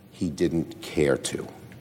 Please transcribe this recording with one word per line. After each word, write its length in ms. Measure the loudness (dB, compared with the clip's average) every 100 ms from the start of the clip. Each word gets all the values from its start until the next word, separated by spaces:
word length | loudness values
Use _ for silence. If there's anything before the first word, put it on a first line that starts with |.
| -20
he 200 | -4 -2
didn't 500 | 2 2 2 0 -6
care 380 | -2 4 4 4
to. 280 | 0 -6 -8 -14 -18 -18